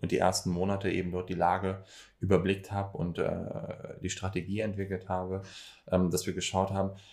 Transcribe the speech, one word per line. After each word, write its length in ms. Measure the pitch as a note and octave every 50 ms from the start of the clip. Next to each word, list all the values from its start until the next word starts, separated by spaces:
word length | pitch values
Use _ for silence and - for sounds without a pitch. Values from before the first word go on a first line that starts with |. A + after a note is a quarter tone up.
und 100 | - F2+
die 60 | -
ersten 320 | - F#2 F#2 F#2 - - F#2
Monate 400 | F2 F2 F#2 G2 G2 G2 - F#2+
eben 220 | F2 F#2 F2+ F2
dort 180 | F2 F#2 F2+ -
die 60 | F#2
Lage 480 | E2+ F2 F2 F#2 F#2+ F#2+ F#2 F#2+ G2 - - - - - - _ -
überblickt 500 | - F#2+ G2 F2 F2 F#2+ G2+ G2 - -
habe 260 | G#2 G2+ G2 G2 -
und, 220 | - E2+ F2 E2 -
äh, 800 | - - F2 F2 - - - - - - - - - - - -
die 80 | - F#2
Strategie 520 | - - F#2+ F#2+ G2 F2+ E2 F#2 G2 G#2+
entwickelt 480 | A2 G#2+ G2+ G2+ G2 G2 F#2+ F2+ - -
habe, 340 | F#2+ F#2 F#2 F#2 F#2+ G2 G2 - - - - - - - - -
ähm, 180 | F#2 F#2 F#2 F2
dass 160 | E2 F2+ -
wir 80 | F#2+ F2
geschaut 380 | F2+ - - - F#2+ G2 G2
haben, 240 | G2+ G2 G2 F#2+ G2 - - -